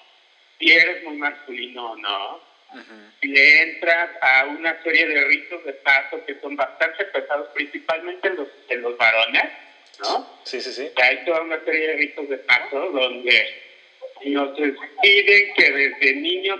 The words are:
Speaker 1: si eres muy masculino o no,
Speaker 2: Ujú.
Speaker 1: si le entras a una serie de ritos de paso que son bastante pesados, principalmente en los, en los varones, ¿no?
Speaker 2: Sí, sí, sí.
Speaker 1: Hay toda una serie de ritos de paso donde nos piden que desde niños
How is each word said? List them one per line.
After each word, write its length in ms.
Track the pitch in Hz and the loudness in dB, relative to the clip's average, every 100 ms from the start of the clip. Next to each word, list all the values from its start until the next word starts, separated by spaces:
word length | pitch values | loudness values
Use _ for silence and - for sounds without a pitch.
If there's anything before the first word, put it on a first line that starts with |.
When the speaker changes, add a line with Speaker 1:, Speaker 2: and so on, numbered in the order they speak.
| _ _ _ _ _ - | _ _ _ _ _ -2
Speaker 1:
si 120 | 165 | 4
eres 320 | 170 170 180 | 6 6 0
muy 140 | 165 147 | -10 -4
masculino 720 | 143 143 - 123 123 123 117 | -4 -6 -12 -10 -10 -10 -12
o 40 | 110 | -8
no, 420 | 101 98 107 170 _ _ _ | -6 -4 -6 -12 _ _ _
Speaker 2:
Ujú. 200 | 127 110 107 107 - | -20 -20 -20 -20 -8
Speaker 1:
si 60 | 143 | 0
le 340 | 139 147 156 | 4 6 6
entras 480 | 160 156 170 170 170 - | 4 -2 0 0 0 -2
a 240 | 135 131 143 | 2 4 2
una 360 | 151 165 160 | -2 -6 -4
serie 240 | 165 160 165 | 0 0 2
de 180 | 147 139 | 0 2
ritos 380 | 147 - - 143 | 0 -2 -12 -10
de 80 | |
paso 500 | 139 147 139 - 160 - | -6 2 2 0 -10 -10
que 100 | 139 | -10
son 160 | 143 143 | -10 -4
bastante 500 | 131 - 165 - 196 | -4 -2 -4 -2 -6
pesados, 420 | 185 - 147 151 | -6 -4 -6 -6
principalmente 720 | 147 143 143 - 160 175 185 190 | -8 -8 -8 -6 -6 -6 -6 -4
en 80 | 175 | -4
los, 100 | 139 - - | -8 -12 -8
en 120 | 123 | -6
los 160 | 120 120 | -4 0
varones, 480 | 113 113 113 151 294 - - _ _ - | 2 2 0 0 -2 -8 -20 _ _ -10
¿no? 400 | 104 - - - | -4 -4 -6 -20
Speaker 2:
Sí, 180 | - 123 | -10 -10
sí, 100 | 123 | -8
sí. 160 | 117 139 - | -10 -8 0
Speaker 1:
Hay 220 | 127 131 175 | 2 2 -2
toda 160 | 160 | -2
una 220 | 165 160 | -2 -6
serie 240 | 165 160 156 | -2 -2 -2
de 60 | 147 | -2
ritos 300 | 147 - 139 | -2 -4 -6
de 80 | 131 | -6
paso 500 | - 123 - 139 180 | 0 0 0 -6 -4
donde 720 | 139 127 123 127 117 104 - - - _ _ - - 139 | -2 -2 -2 2 2 2 -6 -20 -20 _ _ -20 -10 -4
nos 320 | 143 139 - 285 - - - | -2 -2 -2 -4 -4 -12 2
piden 520 | 202 202 208 - 202 - | 6 6 6 6 4 2
que 160 | 151 | 2
desde 420 | 139 139 - 139 139 | 2 -2 0 0 0
niños 440 | 160 185 196 - | -2 -4 -4 -6